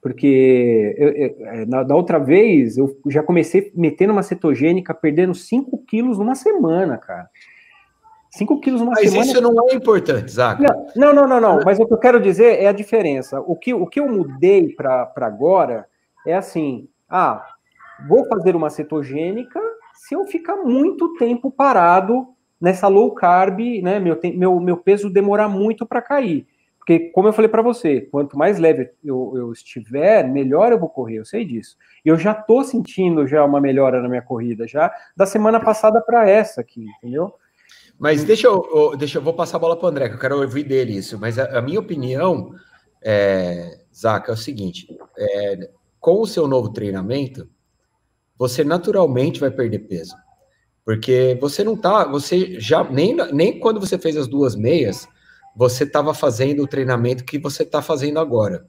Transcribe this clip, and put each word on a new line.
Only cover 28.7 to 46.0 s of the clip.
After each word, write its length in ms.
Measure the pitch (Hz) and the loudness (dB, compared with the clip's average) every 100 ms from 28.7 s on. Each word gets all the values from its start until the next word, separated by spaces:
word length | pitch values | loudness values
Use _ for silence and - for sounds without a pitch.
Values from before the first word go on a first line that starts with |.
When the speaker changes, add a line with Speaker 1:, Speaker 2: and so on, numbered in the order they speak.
| 135 127 _ | 2 -2 _
Speaker 1:
eu, 300 | 147 127 120 127 | -8 -6 -6 -8
eu 160 | 120 | -8
estiver, 760 | 113 - - 104 131 175 214 131 | -12 -16 -18 -10 0 4 4 2
melhor 460 | 139 135 147 226 | -2 0 2 4
eu 80 | 226 | 2
vou 80 | 165 | 0
correr, 280 | - 117 110 | -8 -10 -10
eu 60 | 110 | -8
sei 180 | 214 | -8
disso. 320 | 202 117 - _ _ _ 156 | -6 -8 -12 _ _ _ 2
E 20 | |
eu 100 | 160 | 2
já 160 | 190 | 2
tô 300 | 214 - 233 | -4 0 0
sentindo 640 | 262 220 - - 185 160 139 | 2 -4 -6 -2 0 0 2
já 160 | 151 | 2
uma 160 | 143 143 | 2 2
melhora 420 | 139 131 135 127 | 0 2 2 0
na 60 | 123 | -4
minha 140 | 123 | -6
corrida, 440 | 120 120 120 110 113 | -6 -8 -6 -8 -8
já 280 | 139 170 - - - | -2 -2 -4 -20 -2
da 100 | 190 | 0
semana 340 | 220 214 226 | 2 2 2
passada 400 | 226 214 214 220 | 0 2 2 2
pra 300 | 226 233 214 | 2 2 4
essa 320 | 208 208 - | 4 2 -6
aqui, 240 | 117 - 110 101 | -12 -14 -20 -18
entendeu? 340 | 120 135 185 _ _ _ _ _ _ _ | -10 -6 -6 _ _ _ _ _ _ _
Speaker 2:
Mas 220 | 147 156 | 0 0
Speaker 1:
Hum. 40 | 151 | 2
Speaker 2:
deixa 220 | 214 247 | 4 4
eu, 160 | 196 165 | 4 0
eu, 220 | 156 151 143 | 2 2 0
deixa 220 | 143 156 | -6 -4
eu, 40 | |
vou 120 | 139 | -4
passar 240 | 165 165 175 | -4 -4 -2
a 20 | |
bola 160 | 165 165 | -2 0
pro 120 | 180 | -2
André, 200 | 147 123 | -2 -4
que 80 | 104 | -4
eu 40 | |
quero 200 | 135 143 | -4 -2
ouvir 240 | 135 127 | -2 -4
dele 320 | 143 131 120 98 | -2 -2 -2 -6
isso. 240 | 95 107 | -8 -8
Mas 180 | 110 117 | -6 -4
a, 200 | 135 127 | -4 -4
a 40 | |
minha 180 | 123 190 | -4 -6
opinião, 760 | - 160 123 131 180 151 - - _ _ _ _ | -6 -8 -6 -2 -2 -2 -6 -18 _ _ _ _
é, 760 | 107 104 101 95 90 87 87 80 _ | -2 0 2 0 -2 -8 -12 -20 _
Zaca, 380 | _ 113 107 - | _ -2 -2 -4
é 20 | |
o 40 | 113 | -10
seguinte: 500 | - 123 95 - - 82 - - | -10 -10 -10 -10 -20 -20 -20 -8
é, 520 | 104 101 101 95 92 _ _ | -6 -4 -6 -8 -12 _ _
com 220 | _ | _